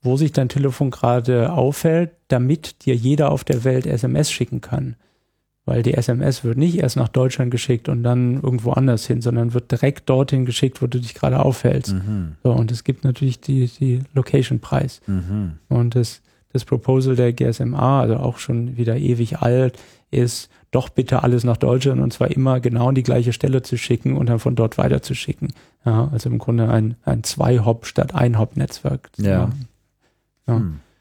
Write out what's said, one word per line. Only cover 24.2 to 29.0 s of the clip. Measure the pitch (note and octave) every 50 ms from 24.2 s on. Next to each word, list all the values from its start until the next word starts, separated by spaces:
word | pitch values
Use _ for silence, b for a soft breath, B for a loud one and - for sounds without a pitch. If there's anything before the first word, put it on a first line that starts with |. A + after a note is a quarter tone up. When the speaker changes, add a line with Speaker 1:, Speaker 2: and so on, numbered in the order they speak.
| D3 A#2+
Speaker 1:
dann | A#2+ A2+
von | - B2+ B2+
dort | A#2 A#2 A2+ - -
weiter | - C3 C3+ C3+ -
zu | - B2+
schicken. | - - - - - - C#3+ - b b b b b _
Ja, | A#2+ A2 A2 B2 C#3+ D3
also | A#2 - B2+
im | A#2+ A#2
Grunde | - - A#2+ A#2 A2+ A2
ein, | A#2+ A2+ G#2+ A2 A#2 - _
ein | - C3+ A2+ A2+
Zwei-Hop | - - - - B2 B2 B2 G#2+ A#2+ A#2 A#2 -
statt | - - - - - -
Ein-Hop-Netzwerk | - B2 B2 A#2 A2 A2+ - - - C2+ - - - _ - C#2 B2+